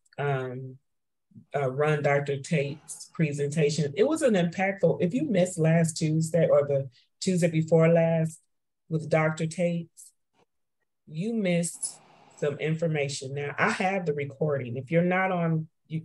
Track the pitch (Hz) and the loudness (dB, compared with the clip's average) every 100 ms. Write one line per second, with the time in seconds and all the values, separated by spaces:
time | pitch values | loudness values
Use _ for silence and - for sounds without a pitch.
0 | _ - 143 135 127 127 131 131 _ _ | _ -6 -2 -2 -4 -8 -12 -16 _ _
1 | _ _ _ - - 139 131 135 151 147 | _ _ _ -20 -8 -4 -2 0 0 2
2 | 143 143 143 139 - 160 143 - - - | 2 0 0 -6 -2 -2 -2 -8 -16 -18
3 | - - 151 143 143 156 147 160 143 196 | -12 -2 -2 0 -2 0 0 0 -2 0
4 | 262 320 277 190 170 190 190 196 - - | 0 2 2 2 2 0 -4 2 0 2
5 | 175 254 311 185 185 165 160 165 165 - | 0 0 0 0 0 2 2 4 2 0
6 | 156 160 160 165 156 143 139 139 139 - | 0 0 0 2 4 4 4 0 -2 -12
7 | _ _ 190 185 170 160 160 165 165 170 | _ _ 0 2 2 2 4 4 6 6
8 | 165 165 160 - _ _ _ _ _ 156 | 4 2 0 -4 _ _ _ _ _ -6
9 | 156 160 156 160 160 185 175 170 170 - | 0 0 2 0 -4 -2 -2 -2 -6 -16
10 | - _ _ _ _ _ _ _ _ _ | -20 _ _ _ _ _ _ _ _ _
11 | - 156 214 226 185 170 170 - - - | -14 -6 -4 -2 0 0 -2 -6 -12 -14
12 | _ _ - - 147 143 151 160 170 151 | _ _ -20 -6 -4 -2 -4 -2 0 0
13 | 139 - 131 143 143 - 190 220 185 196 | -2 -6 -8 -8 -8 -2 -2 0 -2 -2
14 | 170 147 135 - 156 139 120 127 123 165 | -2 -4 -6 -4 -2 -2 -4 -8 0 2
15 | 180 185 190 175 165 160 156 _ _ 160 | 2 2 0 0 0 0 -4 _ _ -10